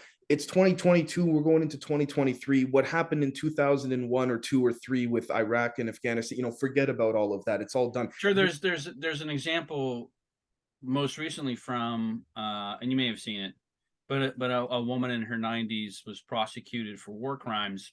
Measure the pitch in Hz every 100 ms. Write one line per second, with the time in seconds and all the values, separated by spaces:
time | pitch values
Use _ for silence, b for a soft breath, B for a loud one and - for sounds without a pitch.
0 | B B _ 147 - 185 190 180 180 175
1 | 160 175 175 151 156 160 156 143 - 147
2 | 143 - 135 127 - 135 127 135 131 165
3 | 165 151 139 139 156 156 143 139 127 127
4 | 123 127 127 117 - 135 123 117 - 127
5 | 120 117 - 113 107 117 120 - 113 -
6 | 123 117 113 117 123 120 135 139 135 120
7 | 113 110 104 98 113 101 104 131 120 123
8 | 113 - 202 196 185 156 185 165 143 127
9 | 160 147 156 143 160 165 156 147 135 120
10 | 117 _ _ _ _ _ _ _ 127 135
11 | 139 - 156 151 135 120 - 123 117 117
12 | 113 113 - 117 107 104 101 104 123 131
13 | 127 101 - 104 98 - _ _ _ _
14 | _ 139 135 123 127 123 123 123 120 127
15 | 127 117 113 117 113 113 110 110 104 95
16 | - 98 _ 113 110 - - 120 107 98
17 | 104 107 131 135 123 107 101 98 -